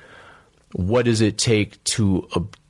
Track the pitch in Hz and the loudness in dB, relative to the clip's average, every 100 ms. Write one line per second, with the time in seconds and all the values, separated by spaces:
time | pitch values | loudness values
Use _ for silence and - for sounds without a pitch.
0 | - - - - _ _ _ - 90 120 | -12 -20 -20 -20 _ _ _ -8 -2 0
1 | 120 110 107 101 - 110 98 - - - | 2 2 0 0 0 2 0 -6 -8 -2
2 | 104 92 - - 85 - _ | 0 0 -2 -6 -6 -12 _